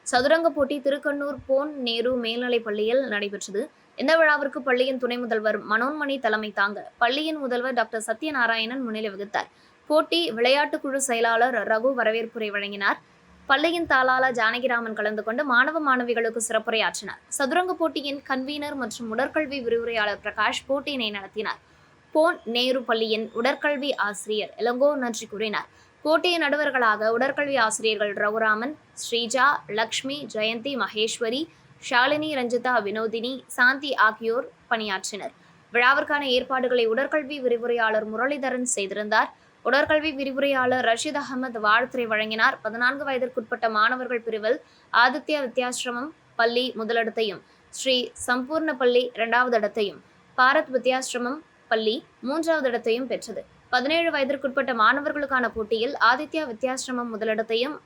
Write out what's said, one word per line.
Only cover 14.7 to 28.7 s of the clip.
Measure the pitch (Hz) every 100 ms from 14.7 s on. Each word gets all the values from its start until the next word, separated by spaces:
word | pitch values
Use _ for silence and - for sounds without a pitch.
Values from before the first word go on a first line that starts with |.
| 240 226
கலந்து | 220 214 214
கொண்டு | 214 240 294
மாணவ | 240 269 320 294 254
மாணவிகளுக்கு | 240 233 233 233 220
சிறப்புரையாற்றினார். | 220 220 220 185 - 196 - _
சதுரங்க | - 269 339 370
போட்டியின் | 349 320 311 285 277
கன்வீனர் | - 262 262 294 294 285
மற்றும் | 233 - 233 220
உடற்கல்வி | 277 311 302 277
விரிவுரையாளர் | 233 233 233 233 208 196
பிரகாஷ் | 208 208 214 - -
போட்டியினை | 277 285 277 220
நடத்தினார். | 202 196 214 196 - _ _ _ _ _
போன் | 311 330 -
நேரு | - 233 254 254
பள்ளியின் | 240 226 220 220 220 214
உடற்கல்வி | 247 294 294 285 285 -
ஆசிரியர் | 202 202 208 214 185 -
இளங்கோ | 220 247 285 294
நன்றி | 240 226 226
கூறினார். | 196 220 175 - _ _ _
போட்டியின் | 294 320 349 339
நடுவர்களாக | 294 294 294 262 233 214 220 233
உடற்கல்வி | 262 277 285 269
ஆசிரியர்கள் | 220 220 220 208 208
ரகுராமன், | 202 208 220 220 214 269